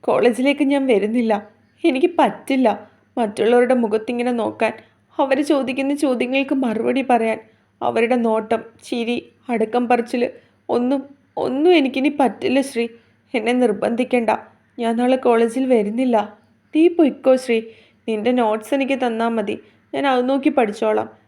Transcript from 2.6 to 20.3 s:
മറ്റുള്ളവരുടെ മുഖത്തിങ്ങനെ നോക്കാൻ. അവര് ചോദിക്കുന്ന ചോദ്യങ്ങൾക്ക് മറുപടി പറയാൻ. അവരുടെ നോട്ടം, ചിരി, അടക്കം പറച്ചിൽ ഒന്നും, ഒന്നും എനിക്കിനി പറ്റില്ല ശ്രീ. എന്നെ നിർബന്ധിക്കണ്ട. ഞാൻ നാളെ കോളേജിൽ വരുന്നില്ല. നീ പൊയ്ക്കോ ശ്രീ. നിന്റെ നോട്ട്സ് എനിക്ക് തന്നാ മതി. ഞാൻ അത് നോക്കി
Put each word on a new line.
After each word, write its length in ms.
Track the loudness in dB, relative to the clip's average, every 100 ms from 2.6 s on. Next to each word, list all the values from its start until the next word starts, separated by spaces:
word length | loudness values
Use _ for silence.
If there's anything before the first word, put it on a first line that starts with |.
| 2 0 -8 _ _ -4
മറ്റുള്ളവരുടെ 580 | -4 0 2 4 4 2
മുഖത്തിങ്ങനെ 560 | 0 -2 -4 -4 -2
നോക്കാൻ. 420 | -2 -4 -2 -4 -4 _ _ _ -4
അവര് 260 | 0 0
ചോദിക്കുന്ന 500 | 2 0 0 -4 -2 0
ചോദ്യങ്ങൾക്ക് 600 | 0 0 0 -2 0 -2
മറുപടി 480 | -2 -2 -2 -2
പറയാൻ. 360 | 2 0 2 -4 -8 _ _ _
അവരുടെ 360 | -2 0 0 2
നോട്ടം, 440 | 2 0 -2 -4 -4 _
ചിരി, 340 | -8 -6 -4 -6 -8 _ -6
അടക്കം 340 | -4 -2 -2 0
പറച്ചിൽ 340 | 0 0 -2 -4 -6 _ _ _
ഒന്നും, 320 | -2 0 -2 -4 -20 _ -6
ഒന്നും 340 | -4 0 4
എനിക്കിനി 380 | 4 2 0 -2 0
പറ്റില്ല 440 | -2 0 -2 0
ശ്രീ. 240 | -2 -4 -6 -8 _ _ _
എന്നെ 200 | -4 -2
നിർബന്ധിക്കണ്ട. 760 | 0 0 0 -2 -2 0 0 0 -4 -6 _ _ -6
ഞാൻ 160 | -4 0
നാളെ 200 | 0 2
കോളേജിൽ 460 | 2 2 2 0 2
വരുന്നില്ല. 500 | 2 2 -2 0 0 -2 -10 _ _ _
നീ 100 | 2 2
പൊയ്ക്കോ 460 | 4 2 2 2 2
ശ്രീ. 240 | 2 -2 -2 -18 _ _ -6
നിന്റെ 240 | -2 0
നോട്ട്സ് 420 | 2 0 -2 -2
എനിക്ക് 240 | -2 0 0
തന്നാ 280 | -2 -2 -2
മതി. 280 | -2 -4 -6 -12 _ _
ഞാൻ 120 | -4 0
അത് 160 | 0
നോക്കി 240 | 0